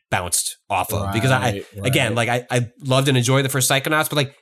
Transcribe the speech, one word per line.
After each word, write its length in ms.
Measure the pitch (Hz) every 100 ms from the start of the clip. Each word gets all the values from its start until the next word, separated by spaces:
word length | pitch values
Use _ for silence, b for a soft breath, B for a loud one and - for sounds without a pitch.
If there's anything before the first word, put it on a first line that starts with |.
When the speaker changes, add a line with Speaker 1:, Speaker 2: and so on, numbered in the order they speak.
| -
Speaker 1:
bounced 460 | 104 90 - - - -
off 220 | 95 90
of. 200 | 85 85
Because 180 | 107 131
I, 100 | 131 123
Speaker 2:
Right, 140 | 98 - 104
Speaker 1:
again, 320 | 127 143 120 113
Speaker 2:
right. 120 | 117
Speaker 1:
like, 200 | 120 -
I, 60 | 127
I 140 | 117 -
loved 260 | 131 131 139
and 80 | 127
enjoyed 260 | 117 131
the 40 | 135
first 200 | 135 127
Psychonauts, 380 | 139 147 156 156
but, 80 | 147
like, 180 | 131 -